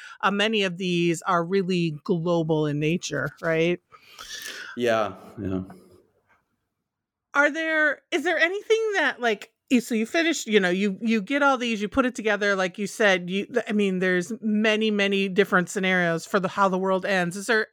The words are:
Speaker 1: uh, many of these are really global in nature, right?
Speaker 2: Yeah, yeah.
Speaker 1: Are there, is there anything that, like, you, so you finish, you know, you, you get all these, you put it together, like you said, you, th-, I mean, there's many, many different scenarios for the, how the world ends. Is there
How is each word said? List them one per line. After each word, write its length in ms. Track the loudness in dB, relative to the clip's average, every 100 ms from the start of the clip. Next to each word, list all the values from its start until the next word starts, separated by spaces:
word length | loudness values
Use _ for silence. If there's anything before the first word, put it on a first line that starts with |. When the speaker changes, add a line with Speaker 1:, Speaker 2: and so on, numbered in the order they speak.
| -16 -4
Speaker 1:
uh, 100 | 0
many 320 | 2 2 2
of 140 | 0 -2
these 440 | 0 2 2 0
are 200 | 0 0
really 540 | 0 0 0 0 0 -2 -2
global 600 | -2 0 0 2 0 0
in 140 | 0
nature, 480 | -2 -2 -4 -6 -6 -6
right? 400 | -2 0 0 -2 _ -20 -20 -20 -16 -14 -14 -14 -12 -2
Speaker 2:
Yeah, 380 | 0 2 0 -6 -16 -10
yeah. 260 | -4 -4 -6 -14 -20 -20 _ _ _ _ _ _ _ _ _ _ _ _ _
Speaker 1:
Are 180 | 0 0
there, 520 | 0 -2 0 0 -2 _
is 120 | -2
there 160 | 0 0
anything 540 | 0 -2 0 0 2
that, 260 | 0 -2 0
like, 320 | -2 -2 -6 _ _
you, 100 | 0
so 140 | 2 -2
you 100 | 0
finish, 400 | 0 0 -2 2
you 140 | 2
know, 100 | 2
you, 280 | 2 -2 -2
you 200 | 0 0
get 200 | 0 2
all 160 | 2 2
these, 240 | 0 -4
you 60 | 0
put 180 | 0 0
it 80 |
together, 420 | -2 -2 0 0 0
like 220 | -2 -4
you 80 | -8
said, 460 | 0 2 2 0
you, 160 | -4 -2
th-, 180 | -4 0
I 40 |
mean, 260 | 0 0 0
there's 340 | 0 0 -2 -6
many, 520 | -2 0 2 2 2
many 360 | 2 0 0 2
different 420 | 2 4 2 2
scenarios 560 | -2 0 2 2 0 0
for 140 | -2
the, 80 | 0
how 220 | 2 2
the 80 | 2
world 260 | 0 0
ends. 320 | 0 0 0 -4
Is 120 | 0
there 200 | 0 0